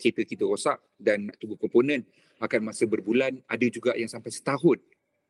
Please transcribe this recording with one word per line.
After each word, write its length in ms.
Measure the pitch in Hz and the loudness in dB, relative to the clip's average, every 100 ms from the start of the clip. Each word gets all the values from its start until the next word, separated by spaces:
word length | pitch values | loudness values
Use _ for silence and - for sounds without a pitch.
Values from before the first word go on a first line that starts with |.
kereta 240 | 117 113 | 0 0
kita 240 | 107 101 98 | -6 -4 -2
rosak 320 | 101 151 - _ _ | 0 -2 -2 _ _
dan 320 | 107 104 104 | -2 0 -4
nak 80 | - | -12
tunggu 240 | 107 101 | -12 -6
komponen, 480 | 107 120 139 139 - _ _ - | 2 4 4 0 -6 _ _ -10
akan 320 | 110 113 110 | -2 -2 -2
masa 160 | - 113 | -2 -2
berbulan, 480 | 104 95 123 131 131 | 0 0 2 0 -4
ada 220 | - 113 123 | -8 0 0
juga 240 | 120 123 117 | 2 -2 -2
yang 80 | 113 | -6
sampai 240 | 117 117 | -8 -12
setahun. 480 | - 139 139 160 120 _ _ _ _ | -6 -4 2 4 2 _ _ _ _